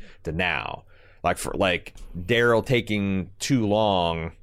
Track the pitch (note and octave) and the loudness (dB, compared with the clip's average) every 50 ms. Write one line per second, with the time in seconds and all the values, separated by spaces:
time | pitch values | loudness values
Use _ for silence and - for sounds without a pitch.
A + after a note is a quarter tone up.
0 | - - - - - E2 D#2 E2+ F#2 F2 D#2+ B1+ - - - - - - - - | -10 -18 -18 -14 -10 -6 -4 -2 -2 0 -2 -2 -4 -6 -10 -12 -14 -18 -20 -20
1 | - - - - - E2+ F2+ - - - - E2 G2 F#2 F2 E2 - - - - | -20 -20 -12 -4 -2 -2 -2 -2 -4 -6 -2 0 2 2 2 0 -4 -8 -18 -16
2 | - - - F2 F2+ F#2 A#2+ A#2 A#2+ A#2+ A2+ A2 A2 - C3 A#2+ A2+ G#2+ G#2+ G#2 | -16 -14 -12 -8 -2 0 2 4 4 6 4 4 2 2 0 0 0 0 -2 -2
3 | G2 G2 G2 F#2+ F2+ F#2 - - - - C#3 B2 A2 G2+ G#2 G#2+ A2 G#2 F#2+ F2+ | 0 0 0 -2 -4 -6 -8 -8 -2 0 2 2 2 2 2 4 4 4 4 2
4 | F2 E2+ E2 E2 D#2+ E2 - - | 2 2 0 -2 -4 -8 -10 -14